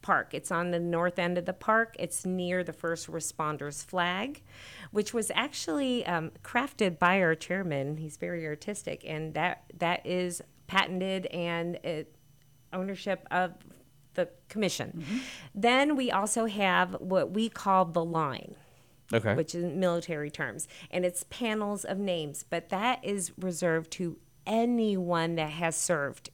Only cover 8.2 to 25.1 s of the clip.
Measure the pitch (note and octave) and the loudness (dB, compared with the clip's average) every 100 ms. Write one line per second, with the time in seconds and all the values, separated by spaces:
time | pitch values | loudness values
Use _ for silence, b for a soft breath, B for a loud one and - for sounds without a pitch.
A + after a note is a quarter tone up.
8.2 | E3+ F3 D#3+ D3+ - G3+ - - - D#3 | -6 -4 -6 -8 -8 -8 -6 -8 -8 -6
9.2 | D#3 D3+ F3 - - - E3+ F3 - F3+ | -4 -2 -2 -2 -10 -4 -2 0 -2 -2
10.2 | F3+ F3 - - - F#3 - F#3 F#3 F#3+ | -2 -4 -12 -20 -2 0 0 -2 -2 -2
11.2 | F#3 E3+ E3+ E3+ E3+ F3 - D#3 D#3 - | -4 -4 -2 -2 -2 -4 -6 -6 -8 -16
12.2 | _ - - - - F#3+ F#3+ F#3+ - F#3 | _ -20 -20 -20 -12 -6 -6 -6 -4 -4
13.2 | - F3+ F3+ F3+ - - - - _ - | -2 0 0 -4 -20 -20 -20 -20 _ -2
14.2 | F3 - - G#3 G3 - A#2+ E3+ D3+ A3+ | -2 -4 -12 -2 0 0 -6 -6 -4 -4
15.2 | C4 B B - A3+ B3+ C#4+ D4 B3 F#3+ | -6 B B 0 4 6 6 4 2 2
16.2 | G#3+ A#3 A3+ G3+ G3 F3+ F3+ F#3 F#3 F#3 | 2 0 0 2 4 4 4 0 2 2
17.2 | D3 F#3+ A3+ - - F#3+ F3+ E3 E3 E3 | 2 0 -2 -2 4 6 6 2 0 0
18.2 | D3+ B2 - - b b b b _ A2+ | 0 -2 -10 -16 b b b b _ 2
19.2 | A2 A2+ D#3 E3+ F3 D#3 F3+ E3+ E3 D#3+ | 4 2 2 -2 -2 2 2 2 -2 -4
20.2 | D3 - C#3+ A2 - B B F3+ F3+ F3+ | -4 -4 -6 -4 -10 B B 0 0 0
21.2 | - - A#3 G#3+ G#3 G3+ - F#3+ G3+ F3 | -8 -4 -2 0 0 -2 -4 -2 0 0
22.2 | D3+ C#3 - E3+ E3 F#3 A3+ B3+ - G3+ | -2 -8 -6 -6 -2 0 0 0 -2 -4
23.2 | E3+ - F#3 E3 F3+ E3 D#3+ - F3 - | -4 -4 -4 0 2 2 0 -6 -6 -6
24.2 | - _ - A3 A#3+ A#3+ A3 G3 F3 | -16 _ -2 2 4 4 2 2 2